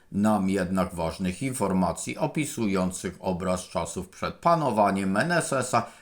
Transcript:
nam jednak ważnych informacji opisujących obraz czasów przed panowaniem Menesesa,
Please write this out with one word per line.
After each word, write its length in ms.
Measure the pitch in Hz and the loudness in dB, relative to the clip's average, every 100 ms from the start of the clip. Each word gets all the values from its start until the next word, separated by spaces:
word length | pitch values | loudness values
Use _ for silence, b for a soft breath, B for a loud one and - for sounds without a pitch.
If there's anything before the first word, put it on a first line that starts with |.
| B | B
nam 380 | 95 107 104 95 | 0 4 4 2
jednak 460 | 95 87 95 87 85 | 2 0 0 0 -2
ważnych 460 | 82 - 92 87 | -4 -2 -2 -2
informacji 760 | 135 127 98 92 87 85 - 123 | -4 -2 0 2 2 0 -6 -4
opisujących 1000 | 151 147 147 - 110 95 92 90 98 85 | -2 -2 -4 -2 0 2 0 -2 -8 -6
obraz 420 | 98 87 92 90 | -4 -2 0 -2
czasów 480 | - 90 85 - 90 | -2 -6 -4 -6 -10
przed 260 | - 87 90 | -8 -8 -2
panowaniem 760 | - 165 147 107 101 95 98 | 2 2 2 4 4 4 0
Menesesa, 720 | 101 139 175 - 135 123 120 - B | 0 2 0 0 -2 0 0 -2 B